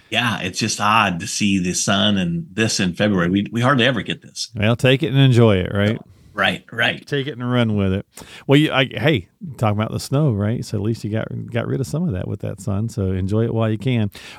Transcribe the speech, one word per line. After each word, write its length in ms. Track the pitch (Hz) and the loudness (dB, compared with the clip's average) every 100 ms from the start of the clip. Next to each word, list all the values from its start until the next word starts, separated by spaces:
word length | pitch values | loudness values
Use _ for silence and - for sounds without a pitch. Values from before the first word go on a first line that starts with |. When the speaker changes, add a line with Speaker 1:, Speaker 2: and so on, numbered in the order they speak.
| _ | _
Speaker 1:
Yeah, 300 | 110 120 104 | -4 -2 -4
it's 160 | 180 - | -6 -4
just 200 | - - | -4 0
odd 380 | 104 113 101 87 | 2 4 2 0
to 60 | 90 | -6
see 320 | - 104 98 | -2 0 0
the 140 | 90 | 0
sun 460 | 85 - 98 104 98 | -2 0 0 2 0
and 280 | 87 85 82 | -2 -4 -6
this 260 | 95 113 - | -2 -2 0
in 160 | 95 | -2
February. 360 | 85 104 95 85 | 0 0 2 2
We, 160 | 101 98 | 0 0
we 100 | 113 | 0
hardly 220 | 123 139 127 | 2 4 2
ever 140 | 117 | 0
get 200 | 85 85 | -4 -8
this. 260 | - - - | -12 -12 -10
Speaker 2:
Well, 220 | 110 104 117 | -2 0 4
take 260 | 127 135 | 4 4
it 60 | 151 | 2
and 100 | 135 | 4
enjoy 380 | 135 117 113 95 | 6 8 6 6
it, 160 | 87 | 2
right? 260 | 98 104 117 - - - | 0 0 0 -6 -20 -12
Speaker 1:
Right, 300 | - 95 92 - | -2 0 -2 -8
right. 340 | 117 117 - | -2 -2 -2
Speaker 2:
Take 220 | - 143 135 | -6 -6 -6
it 60 | |
and 180 | 120 123 | -6 -2
run 240 | 123 113 | 2 2
with 180 | 104 98 | 2 0
it. 140 | 95 - - - - - | 0 -4 -16 -20 -12 4
Well, 100 | 143 | 4
you, 120 | 151 | 6
I, 140 | 127 | 2
hey, 440 | 131 120 135 127 - _ 185 - | 0 0 0 0 -4 _ -16 -2
talking 200 | 107 104 | 0 0
about 140 | 110 | -2
the 80 | 117 | -4
snow, 320 | - 135 156 | -2 0 2
right? 340 | 101 104 123 | 2 0 -2
So 120 | - 107 | -4 -4
at 40 | |
least 180 | 104 113 | -2 -4
you 80 | 107 | -4
got, 160 | 110 - 117 110 | -4 -4 -8 -6
got 160 | 117 110 | -6 -4
rid 140 | 135 | -4
of 60 | 127 | -4
some 180 | 147 180 | -2 -2
of 60 | |
that 160 | 90 - | -2 -4
with 120 | 104 | -6
that 200 | 107 104 | -8 -8
sun. 280 | - 98 113 | -4 -4 -4
So 200 | - 95 | -2 -2
enjoy 340 | 92 95 107 | -2 0 0
it 100 | 117 | 0
while 160 | 113 110 | 0 0
you 80 | 107 | -2
can. 320 | 131 120 101 - - | 0 0 -2 -4 -18